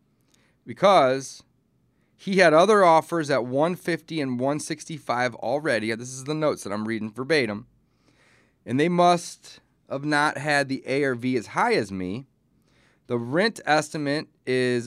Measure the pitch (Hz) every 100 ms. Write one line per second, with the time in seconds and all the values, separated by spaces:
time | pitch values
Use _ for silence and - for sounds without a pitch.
0 | _ _ _ _ _ _ - 107 196 180
1 | 131 135 135 - - _ _ _ _ _
2 | _ _ 190 190 170 156 196 208 180 160
3 | - 170 147 131 123 135 165 175 - 160
4 | - 160 135 123 135 147 - 156 - 151
5 | - 123 123 113 110 143 151 113 110 113
6 | 123 131 135 156 151 95 101 104 110 113
7 | 107 120 135 156 110 104 - _ _ _
8 | _ _ _ _ _ _ - 131 170 175
9 | 175 175 - - - - _ _ - 139
10 | 147 147 151 - 147 143 135 131 - 135
11 | 139 120 127 127 98 160 233 190 101 95
12 | 90 113 143 _ _ _ _ _ _ _
13 | - 120 117 160 220 - - 151 151 160
14 | 143 151 - _ - 127 123 123